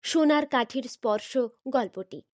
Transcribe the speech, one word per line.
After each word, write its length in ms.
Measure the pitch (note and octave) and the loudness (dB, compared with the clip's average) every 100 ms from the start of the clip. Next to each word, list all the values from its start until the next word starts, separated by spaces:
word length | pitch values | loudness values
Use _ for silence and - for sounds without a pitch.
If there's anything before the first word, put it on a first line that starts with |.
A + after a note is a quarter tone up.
সোনার 440 | - E4 D4+ D4+ D4 | 0 4 4 4 2
কাঠির 360 | C4 A3+ C4+ | -2 -2 -6
স্পর্শ 560 | B3+ - A#3 G#3+ - C4+ A#3 _ C4 | -8 -6 -2 -2 -2 -2 -2 _ -4
গল্পটি। 540 | C4 G3+ - F#3 D3 _ | -2 -2 -8 -12 -14 _